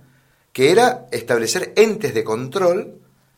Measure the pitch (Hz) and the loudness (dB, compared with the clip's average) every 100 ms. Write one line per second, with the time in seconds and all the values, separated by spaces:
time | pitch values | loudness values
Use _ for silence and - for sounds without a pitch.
0 | _ _ _ _ _ - 135 196 247 - | _ _ _ _ _ 0 2 4 2 0
1 | - 117 120 120 110 180 - - 220 196 | -6 -8 -2 -2 -2 -4 -2 2 2 2
2 | 131 - 110 110 131 190 180 185 - - | -4 -4 -4 -4 -6 -2 0 0 -4 -14
3 | _ _ _ | _ _ _